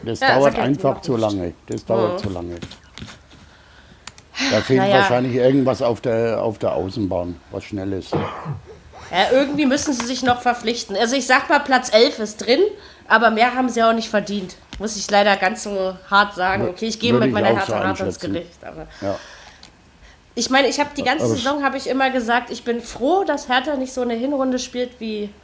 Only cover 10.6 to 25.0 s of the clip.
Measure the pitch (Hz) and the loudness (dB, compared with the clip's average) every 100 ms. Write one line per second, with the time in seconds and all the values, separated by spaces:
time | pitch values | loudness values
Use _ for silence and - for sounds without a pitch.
10.6 | 214 233 - 196 226 269 - 262 277 294 | -2 -4 -4 -2 0 0 4 2 4 0
11.6 | 285 254 247 214 269 262 214 - 208 262 | 2 0 4 4 4 2 -8 -6 0 2
12.6 | 415 - - - - 220 233 220 240 247 | 2 0 -18 -20 2 4 4 4 2 2
13.6 | 254 233 226 226 220 208 196 202 180 - | 0 2 2 2 0 -2 -2 -6 -6 -14
14.6 | - - 214 208 - 202 208 196 190 220 | -18 -8 -6 -6 0 4 4 4 0 -2
15.6 | 214 196 190 185 - 196 208 175 180 196 | -6 -4 -4 -6 0 2 2 0 0 0
16.6 | - 180 226 214 - 120 226 107 107 113 | -2 -4 -6 -2 2 4 2 2 2 2
17.6 | - 107 95 92 95 - 180 170 175 - | 0 -2 -2 -2 -4 -6 -6 -6 -8 -18
18.6 | - 160 156 - 98 - - - - - | -16 -16 -16 -8 -6 -6 -10 -20 -20 -20
19.6 | - - - _ - - _ - 233 262 | -20 -20 -20 _ -20 -20 _ -6 0 2
20.6 | 277 277 285 - 247 302 240 226 240 294 | 2 0 -4 -2 -2 0 0 0 0 0
21.6 | 269 262 - 262 269 254 220 240 247 - | -2 -2 -4 0 0 0 0 0 -2 -8
22.6 | - 240 226 - 254 370 392 285 - 254 | -6 -6 -6 -4 2 2 2 -4 0 -2
23.6 | 262 285 262 254 240 226 262 285 262 254 | 0 -4 -4 -4 -4 -2 -2 -2 -2 -2
24.6 | 254 247 247 247 | -4 -6 -6 -6